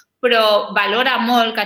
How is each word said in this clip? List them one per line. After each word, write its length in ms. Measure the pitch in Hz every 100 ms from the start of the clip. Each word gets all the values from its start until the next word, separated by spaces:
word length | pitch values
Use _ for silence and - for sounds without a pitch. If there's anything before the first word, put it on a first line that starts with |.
| _ _
Però 500 | 247 226 214 208 208
valora 440 | 202 202 220 262 240
molt 380 | 233 240 226
que 80 | 220